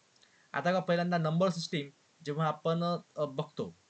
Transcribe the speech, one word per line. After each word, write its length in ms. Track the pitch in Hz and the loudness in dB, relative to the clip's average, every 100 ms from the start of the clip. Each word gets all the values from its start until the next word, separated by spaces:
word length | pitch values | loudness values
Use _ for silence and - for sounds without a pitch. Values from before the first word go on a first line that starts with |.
| _ _ _ _ _ | _ _ _ _ _
आता 200 | 139 160 | -4 0
का 80 | 185 | 0
पहिल्यांदा 380 | 180 175 175 175 | 2 2 2 2
नंबर 320 | 156 160 190 | 2 2 2
सिस्टीम 400 | 170 - 170 143 - _ _ | 0 -4 -6 -6 -12 _ _
जेव्हा 220 | - 147 160 | -6 0 0
आपण, 380 | 151 160 165 170 170 - - | 0 0 0 0 -2 -6 -4
अ, 80 | |
बघतो, 520 | 147 135 147 - 101 - | -4 -4 -6 -6 -8 -10